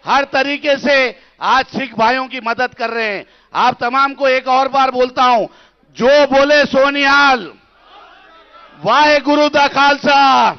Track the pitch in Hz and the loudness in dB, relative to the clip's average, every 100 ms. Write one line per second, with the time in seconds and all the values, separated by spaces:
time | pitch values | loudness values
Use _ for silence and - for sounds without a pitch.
0 | - 262 277 269 269 285 294 277 - 277 | -2 -2 -2 -4 -4 -4 -2 -2 0 0
1 | 254 - _ _ 180 254 262 - 262 220 | 0 -6 _ _ -2 -2 -2 -8 -10 -2
2 | 220 262 262 254 226 240 247 247 226 226 | -2 -2 -6 -8 -8 -6 -6 -6 -8 -6
3 | 220 196 - _ _ 151 233 247 240 262 | -6 -8 -12 _ _ -2 -2 0 -4 -2
4 | 277 269 277 254 262 254 269 269 262 247 | -2 0 -2 0 0 0 0 0 0 0
5 | 254 254 254 240 175 - _ _ _ - | -2 0 0 0 -2 -12 _ _ _ -2
6 | 240 294 277 262 277 294 277 262 269 285 | 2 4 4 2 2 2 2 0 0 0
7 | 277 285 285 254 170 104 _ _ _ - | 0 2 2 0 -4 -18 _ _ _ -20
8 | - - - - _ - - - 165 254 | -20 -20 -20 -20 _ -20 -20 -8 0 2
9 | 302 294 269 294 294 294 285 277 285 285 | 4 2 2 0 2 2 0 2 0 0
10 | - 277 277 254 220 | 0 2 4 2 0